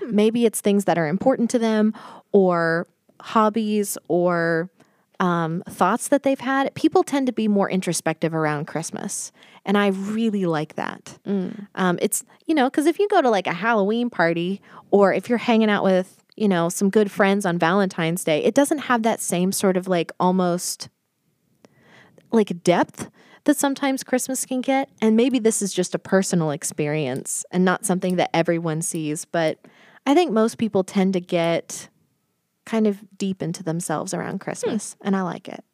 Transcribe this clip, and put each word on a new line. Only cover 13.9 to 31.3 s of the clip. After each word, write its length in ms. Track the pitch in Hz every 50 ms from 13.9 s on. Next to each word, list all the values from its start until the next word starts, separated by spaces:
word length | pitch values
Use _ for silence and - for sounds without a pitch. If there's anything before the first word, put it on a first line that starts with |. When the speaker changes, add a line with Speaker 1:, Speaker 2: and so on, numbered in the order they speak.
| 220 233 240 240
Speaker 2:
party 500 | - - 170 165 170 170 170 180 196 - _ - - - - _
or 200 | - 202 202 185 135
if 140 | 185 - -
you're 120 | 240 214
hanging 300 | - - 226 220 220 214
out 120 | 208 - -
with, 400 | 196 190 180 185 - - _ _ _ _
you 120 | - 220 202
know, 220 | 185 170 170 170
some 220 | - - 208 190
good 180 | 190 214 208 202
friends 380 | - - 208 196 196 202 202 180
on 100 | 170 175
Valentine's 640 | 170 160 180 208 196 185 - - 165 160 170 170 -
Day, 200 | 165 156 151 -
it 100 | - 208
doesn't 240 | 277 285 - 320 277
have 240 | - - 247 233 220
that 160 | 233 208 -
same 320 | - - 180 175 180 190
sort 240 | 196 - - 196 175
of, 120 | 180 180 190
like, 240 | 185 170 165 - - -
almost, 680 | 175 180 185 190 185 175 170 180 - - - - - - _ _ _ _ _ _ _ _ _ _ _ _ _ _ _ _ _ _ _ _ - - - _ _ - - _
like, 300 | - 226 208 - 185 170 -
depth 460 | - 170 214 302 - - - - - - _ _ _ - - -
that 120 | - 196 -
sometimes 460 | - 277 269 - 285 269 269 254 -
Christmas 420 | - 262 254 - - 262 - -
can 160 | - 254 254
get. 260 | 240 277 269 269 277 - _ _
And 140 | 220 220 220 220
maybe 220 | 233 277 247 254
this 240 | 214 220 214 - 208
is 100 | 185 -
just 220 | 180 180 - -
a 40 | 160
personal 520 | - - - 190 190 - - 175 160 156
experience 920 | 143 175 - - - - 151 147 151 156 151 127 127 - - - - - - -
and 160 | - 180 185
not 200 | 185 180 - - -
something 300 | 180 185 190 180 185 175
that 120 | 151 - -
everyone 480 | 165 165 - 170 165 170 165 156 160 160
sees, 420 | - - 165 156 147 151 165 -
but 320 | - - 170 165 156 - - - - _ _ - - - _ -
I 80 | 269 285
think 180 | 339 359 285
most 280 | 202 226 220 226 - -
people 240 | 233 214 - 196 185
tend 300 | - - 202 185 190 190
to 60 | 180
get 680 | 180 -